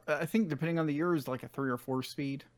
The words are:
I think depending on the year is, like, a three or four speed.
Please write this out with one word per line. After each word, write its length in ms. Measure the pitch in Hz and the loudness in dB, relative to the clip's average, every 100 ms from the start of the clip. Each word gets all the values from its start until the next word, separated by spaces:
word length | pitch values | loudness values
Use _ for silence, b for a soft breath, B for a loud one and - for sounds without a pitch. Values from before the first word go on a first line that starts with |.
| - | -2
I 160 | 147 | -2
think 240 | 160 220 190 | 2 2 2
depending 300 | 139 160 165 | 0 0 2
on 80 | 160 | 2
the 80 | |
year 200 | 147 175 | 2 2
is, 140 | 165 131 | 0 0
like, 140 | 127 | -4
a 60 | 117 | -6
three 200 | - 135 | -2 0
or 60 | 123 | -2
four 260 | - 131 | -2 -2
speed. 420 | 131 - 139 139 - | -2 -4 -4 -6 -10